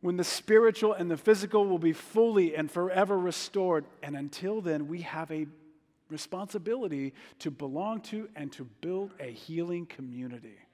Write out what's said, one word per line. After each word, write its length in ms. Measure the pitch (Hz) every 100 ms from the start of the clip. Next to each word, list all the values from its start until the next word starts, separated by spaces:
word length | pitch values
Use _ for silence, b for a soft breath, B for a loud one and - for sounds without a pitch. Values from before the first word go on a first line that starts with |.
when 160 | 180 180
the 60 |
spiritual 680 | 170 - - 220 226 220 214
and 180 | 196 175
the 60 | 156
physical 500 | - 214 202 214 202
will 120 | 175
be 140 | 165
fully 600 | 156 - 214 233 208 170 151
and 160 | 156
forever 480 | 175 185 185 196 202
restored. 680 | 180 160 - 202 185 160 147 -
And 140 | 143 143
until 460 | 143 - 185 220
then, 260 | 175 151 147
we 140 | 170
have 280 | 165 160 160
a 160 | 156 151 - - _ _ _ _
responsibility 1040 | 151 - 185 196 208 170 247 208 143 135 B B _
to 140 | 156
belong 500 | 127 139 143 202 220
to 280 | - 214 220 -
and 160 | 143
to 100 | - 127 107
build 320 | 165 185 196 190
a 120 | 131
healing 540 | 113 - 160 170 175 170
community. 720 | - 131 123 127 120 113 98 _